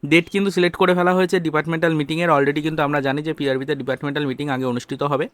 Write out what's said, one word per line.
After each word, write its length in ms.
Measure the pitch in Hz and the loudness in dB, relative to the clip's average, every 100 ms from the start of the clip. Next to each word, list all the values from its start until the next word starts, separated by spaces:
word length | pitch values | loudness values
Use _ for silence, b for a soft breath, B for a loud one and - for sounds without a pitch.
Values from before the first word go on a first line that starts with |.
| 143 | 4
ডেট 240 | 165 170 | 2 2
কিন্তু 200 | 196 196 | -2 0
সিলেক্ট 260 | 180 175 - | 2 0 2
করে 180 | 180 | 2
ফেলা 200 | 180 180 | 4 4
হয়েছে 260 | 185 185 190 | 2 2 0
ডিপার্টমেন্টাল 540 | 160 151 151 165 165 | 0 -2 0 0 0
মিটিংয়ের। 360 | 160 143 160 175 | 0 -2 -2 2
Already 300 | 147 143 147 | 4 4 0
কিন্তু 200 | 156 156 | -2 0
আমরা 180 | 143 147 | 0 0
জানি 220 | 135 139 | 0 -2
যে 100 | 156 | -4
পিআরবিতে 420 | 151 139 131 135 | -4 -2 -2 -2
ডিপার্টমেন্টাল 520 | 143 131 127 147 143 143 | -4 -4 -4 -4 -4 -4
মিটিং 220 | 127 147 | -4 -4
আগে 160 | 131 | -2
অনুষ্ঠিত 380 | 131 120 - 135 | -2 -4 -6 -4
হবে 260 | 143 135 175 | -2 0 -2